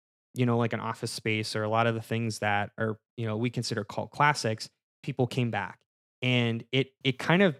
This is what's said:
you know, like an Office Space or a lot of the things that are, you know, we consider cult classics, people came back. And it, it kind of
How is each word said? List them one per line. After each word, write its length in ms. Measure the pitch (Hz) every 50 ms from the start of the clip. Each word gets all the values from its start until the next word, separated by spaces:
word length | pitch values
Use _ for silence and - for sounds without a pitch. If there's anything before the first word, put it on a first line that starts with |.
| _ _ _ _ _ _ -
you 120 | 123 123
know, 100 | 120 117
like 160 | 117 117 113 120
an 60 | 107
Office 320 | 107 113 113 - 120 113
Space 440 | - - - 113 107 107 107 - -
or 80 | 110 107
a 60 | 107
lot 160 | 113 113 117
of 80 | 117 113
the 80 | 110
things 380 | 110 - 113 113 117 113 107 -
that 320 | 107 104 101 101 101 - _ -
are, 180 | 113 110 107 - _ _ _
you 120 | - 117
know, 100 | 110 107
we 140 | 110 120 123
consider 320 | - 123 110 - 113 107 101
cult 280 | - - 110 101 -
classics, 580 | - - 147 147 143 - - 110 110 - - - _ _ _ _ _ _ -
people 240 | 151 131 - 123
came 240 | - - 131 120 117
back. 280 | 107 101 92 85 - - _ _ _ _ _ _ _ - 127
And 400 | 127 123 120 120 117 113 113 - _
it, 220 | 131 131 131 - _ _ -
it 160 | 135 - -
kind 240 | - - 165 190 202
of 160 | 175 127